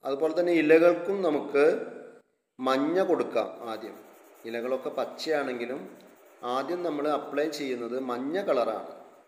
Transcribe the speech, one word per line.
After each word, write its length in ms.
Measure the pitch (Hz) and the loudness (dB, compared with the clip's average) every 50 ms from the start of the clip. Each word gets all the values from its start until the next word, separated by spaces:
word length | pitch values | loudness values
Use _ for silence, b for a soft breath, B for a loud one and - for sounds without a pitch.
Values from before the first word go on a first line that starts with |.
| - | -4
അതുപോലെ 280 | 139 135 135 160 160 160 165 | -4 -2 0 0 0 2 2
തന്നെ 140 | 175 175 175 160 | 2 4 4 4
ഇലകൾക്കും 580 | 156 151 160 160 165 175 175 170 - - 196 202 190 165 | 6 8 8 10 10 8 6 4 0 -2 -2 0 0 2
നമുക്ക് 380 | 147 139 - - - 143 143 160 180 - - - - - - - - - _ _ _ _ _ _ _ _ 127 131 | 0 0 -2 0 4 6 6 6 4 2 -4 -8 -12 -14 -16 -18 -20 -20 _ _ _ _ _ _ _ _ 0 0
മഞ്ഞ 280 | 131 135 143 151 170 185 190 185 | 2 2 2 2 2 2 2 2
കൊടുക്കാം 400 | 170 135 120 - - 117 107 95 - - - 117 110 | 2 2 0 0 0 -2 -2 -2 -6 -12 -10 -10 -10
ആദ്യം. 240 | 107 110 104 98 - - - - - - - - - - 113 | -8 -10 -12 -14 -16 -20 -20 -20 -20 -20 -20 -20 -16 -12 -8
ഇലകളൊക്കെ 440 | 113 117 117 127 131 127 - 151 131 135 | -8 -6 -4 -4 -4 -4 -4 -6 -4 -4
പച്ചയാണെങ്കിലും 840 | 120 117 - - - 160 156 147 139 131 127 120 120 117 127 156 190 190 - - - - - _ - - - - - 120 123 | -6 -6 -6 -10 -4 -2 -2 -2 -2 -2 -4 -6 -6 -8 -8 -10 -10 -14 -18 -20 -20 -20 -20 _ -20 -20 -20 -12 -8 -4 -4
ആദ്യം 260 | 131 143 139 175 180 175 | -4 -2 -4 -6 -4 -4
നമ്മൾ 200 | 170 151 143 139 151 147 135 | -4 -4 -2 -2 -2 -2 -2
അപ്ലൈ 280 | - - - 143 147 160 151 - | -4 -4 -4 -2 -2 -2 -4 -6
ചെയ്യുന്നത് 380 | 151 135 127 120 120 113 120 131 135 127 | -6 -6 -4 -6 -6 -6 -6 -6 -4 -4
മഞ്ഞ 280 | 120 120 131 139 160 190 202 196 | -6 -4 -4 -4 -4 -4 0 0
കളറാണ്. 460 | 151 127 117 113 110 101 - - - - - - - - - | 2 2 2 0 -2 -6 -8 -12 -16 -18 -20 -20 -20 -20 -20